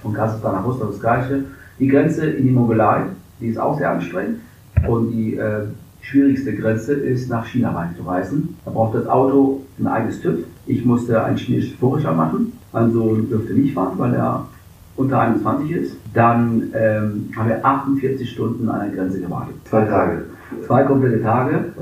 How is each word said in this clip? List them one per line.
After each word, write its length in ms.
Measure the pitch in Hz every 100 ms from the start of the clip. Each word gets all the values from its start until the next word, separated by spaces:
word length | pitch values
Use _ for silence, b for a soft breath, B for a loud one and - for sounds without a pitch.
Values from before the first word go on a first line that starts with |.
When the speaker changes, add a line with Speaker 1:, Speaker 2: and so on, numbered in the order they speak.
Speaker 1:
von 100 | 110
Kasachstan 420 | 107 110 110 110
nach 100 | 95
Russland 280 | 123 123 107
das 80 | 101
Gleiche. 440 | 113 123 131 139 - B B -
Die 100 | 135
Grenze 380 | 139 156 160 156
in 200 | - 127
die 60 |
Mongolei, 500 | 120 113 110 107 - - - - -
die 80 | 113
ist 100 | -
auch 180 | - 151
sehr 140 | -
anstrengend 500 | 82 82 90 107 113 B B - - -
und 240 | 117 113
die, 260 | 113 110 -
äh, 280 | 110 107 107 - - -
schwierigste 540 | - 139 139 123 110
Grenze 400 | 101 110 113 -
ist, 340 | 139 131 123 127
nach 160 | 117 -
China 240 | 120 110
reinzureisen. 840 | - - - - 92 - 151 160 -
Da 60 | -
braucht 260 | 110 113 120
das 100 | 117
Auto 560 | 123 135 139 135 139 - -
ein 80 | 113
eigenes 340 | 113 113 -
tüv. 200 | - - - - -
Ich 180 | 120
musste 380 | 120 120 - 110
einen 140 | 117 113
chinesischen 400 | - - - -
Führerschein 380 | 127 151 151 80
machen. 360 | 82 101 117 - -
Mein 200 | 113 117
Sohn 360 | 113 113 110 -
dürfte 240 | 110 -
nicht 220 | - -
fahren, 180 | - 92 -
weil 160 | 123
er 320 | 120 - - - B - - - -
unter 240 | 131 110
einundzwanzig 500 | 117 104 - 139 151
ist. 260 | 175 - - -
Dann, 520 | 117 117 117 117 113 -
ähm, 560 | 113 110 107 107 104 - 113
haben 120 | 113
wir 160 | 113
achtundvierzig 680 | 131 139 139 135 131 131 117
Stunden 360 | - 113 - 110
an 120 | 98
der 160 | 101 92
Grenze 240 | 95 98
gewartet. 340 | 87 85 80 -
Speaker 2:
Zwei 200 | - 110
Tage. 380 | 107 98 87 82 - B B - -
Speaker 1:
Zwei 160 | 123
komplette 400 | 139 135 127 113
Tage. 420 | 110 123 135 160 - -